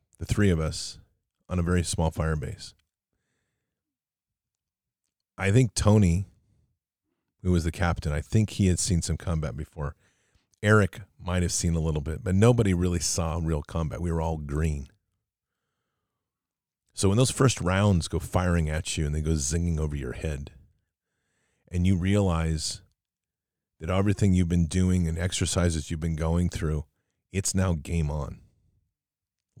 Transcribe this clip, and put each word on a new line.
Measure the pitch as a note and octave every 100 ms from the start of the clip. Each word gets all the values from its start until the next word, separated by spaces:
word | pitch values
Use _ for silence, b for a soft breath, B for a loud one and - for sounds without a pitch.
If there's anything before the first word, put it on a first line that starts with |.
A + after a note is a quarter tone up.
| _ -
the | -
three | - G2+
of | E2
us, | D#2 - - - - _ _ _ -
on | F#2
a |
very | E2+ F2+
small | E2 - D#2+
fire | - D#2+ D#2
base. | - - - - _ _ _ _ _ _ _ _ _ _ _ _ _ _ _ _ _ _ _ _ _ _ _ _ _ -
I | G2
think | A2 A#2+
Tony, | - G#2+ G#2+ F2+ E2+ G2 _ _ _ _ _ _ _ _ _ _ _
who | F#2
was | F2
the | E2
captain, | - F2 - D#2+
I | D2
think | - A2+ G#2
he | - F#2+
had | E2+
seen | - F2
some | - D#2+
combat | - D#2+ D2+ D2
before. | D2+ D#2+ C#2+ - _ _ _ _ _ _
Eric | G#2 G#2+ F#2+ - - -
might | F2 F2+
have | E2+
seen | - F2
a | E2
little | D#2+ D#2
bit, | D2+ C#2
but | G2
nobody | F#2+ A2+ A#2+ G2+
really | F2 F2+ F2
saw | - - D#2+ E2+
real | D#2+ D2+
combat. | - E2 D#2+ -
We | E2+
were | E2
all | D#2+ D#2+
green. | C#2+ D2 D#2+ D2 - _ _ _ _ _ _ _ _ _ _ _ _ _ _ _ _ _ _ _ _
So | - G2
when | G#2+
those | C3
first | - C3+ -
rounds | E2+ F#2+ G#2 F2+ -
go | E2+
firing | - F2+ F2+ E2+ D#2
at | D#2 - -
you | D2
and |
they | D2+
go | D#2
zinging | D#2 C#2+ F2 F2 D#2+
over | D#2 C#2+
your | B1
head, | - D#2+ C#2+ C#2 - - _ _ _ _ _ _ _ _ _ _
and | F2+ F#2
you | F#2
realize | F#2 G2+ F#2+ E2 D#2+ D#2 - - - _ _ _ _ _ _ _ _ _
that | D#2+
everything | F#2 G#2 G2 G2+
you've | F2+ E2+
been | F2 D#2
doing | F#2 F#2 F2+ E2
and | E2
exercises | F2+ - F2+ F2+ F2 D#2+ -
you've | E2
been | E2 D2+
going | D#2+ E2+ F2
through, | - D#2 D2+ - _ _ _ _
it's | F#2+ -
now | F#2+ F#2+
game | E2 - E2+ D2
on. | D2+ C2+ - - _ _ _ _ _ _ _ _ _ _ -